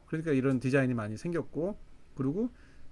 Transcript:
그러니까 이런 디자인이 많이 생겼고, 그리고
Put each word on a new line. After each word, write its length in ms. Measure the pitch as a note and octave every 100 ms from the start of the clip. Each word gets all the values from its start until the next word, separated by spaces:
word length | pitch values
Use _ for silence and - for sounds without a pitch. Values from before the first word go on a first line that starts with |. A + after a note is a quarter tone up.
| -
그러니까 260 | D#3+ D#3+
이런 280 | C3+ C3 C3
디자인이 340 | C3 C#3 B2+
많이 240 | A#2+ G#2 G#2+
생겼고, 600 | E3+ E3+ - C#3 F3 G#3 - - - -
그리고 360 | C3+ E3+ A#3+ - - - -